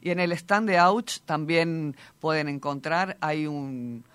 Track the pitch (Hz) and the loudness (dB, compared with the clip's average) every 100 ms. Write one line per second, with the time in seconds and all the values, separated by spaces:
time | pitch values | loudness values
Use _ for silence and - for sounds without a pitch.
0 | 175 175 175 170 - 190 220 180 180 220 | -4 0 0 -2 0 0 4 6 6 4
1 | - - - 156 156 165 165 160 151 135 | -2 -8 -4 -2 2 2 2 0 -4 -8
2 | - _ 156 156 147 143 147 139 156 170 | -14 _ -2 0 -2 -4 -6 -6 -2 0
3 | 190 196 156 156 151 147 135 127 120 117 | 0 -2 -4 -2 -2 -4 -6 -6 -8 -10
4 | - | -14